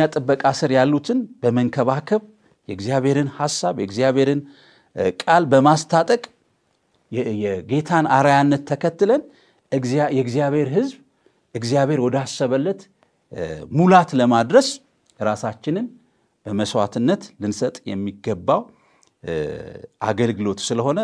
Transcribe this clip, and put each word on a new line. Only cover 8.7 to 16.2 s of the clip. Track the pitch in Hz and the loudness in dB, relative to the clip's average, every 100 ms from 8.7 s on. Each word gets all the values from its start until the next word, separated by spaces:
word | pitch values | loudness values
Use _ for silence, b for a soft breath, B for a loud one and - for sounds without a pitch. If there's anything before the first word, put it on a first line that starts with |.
| 143 170 165 196 269 - b b b b | -2 -2 0 2 2 -2 b b b b
እግዚአ-፣ | 135 127 135 147 | -4 -2 0 0
የእግዚአብሔር | 135 120 123 143 147 139 | 0 -2 -2 0 0 0
ሕዝብ | 151 269 - _ _ _ _ _ 117 | -2 -4 -8 _ _ _ _ _ -8
እግዚአብሔር | 117 139 135 147 | -2 0 0 0
ወዳሰበለት፣ | 123 127 131 - 131 131 156 196 - _ _ _ _ | 0 -2 -6 -4 -2 0 -2 -6 -10 _ _ _ _
እ፣ | - 82 78 73 | -10 -10 -10 -6
ሙላት | 135 180 185 170 | 2 6 6 4
ለማድረስ | 135 120 120 117 208 269 - _ _ _ _ | 2 4 4 4 4 4 -4 _ _ _ _
ራሳችንን | 107 107 113 104 - 175 240 - _ _ | -4 -4 -6 -8 -6 -4 -6 -12 _ _